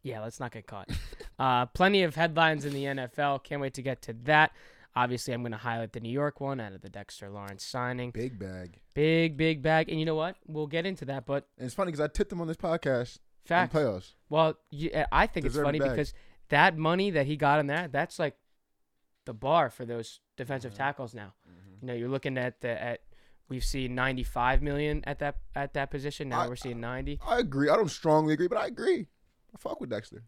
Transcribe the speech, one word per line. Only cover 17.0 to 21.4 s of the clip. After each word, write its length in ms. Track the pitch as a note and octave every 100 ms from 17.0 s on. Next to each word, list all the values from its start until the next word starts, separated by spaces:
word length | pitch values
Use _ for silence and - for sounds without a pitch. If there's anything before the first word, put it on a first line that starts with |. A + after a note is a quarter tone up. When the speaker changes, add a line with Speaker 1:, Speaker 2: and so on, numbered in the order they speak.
| G3+
Speaker 1:
that 160 | D#3+ C#3
he 100 | D3+
got 240 | D3+ D3+
in 60 | C#3+
there, 200 | D3+ F3
that's, 300 | C3+ E3+ -
like, 200 | D#3 - _ _ _ _ _ _ _ _ -
the 80 |
bar 340 | A2+ C3 E3 C3+
for 160 | -
those 360 | A#2+ A#2 A2+ - _ -
defensive 340 | B2+ C3+ A#2
Speaker 2:
Mm-hmm. 60 | G2+
Speaker 1:
tackles 320 | C#3 C#3+ B2
now. 200 | A2+ G#2 _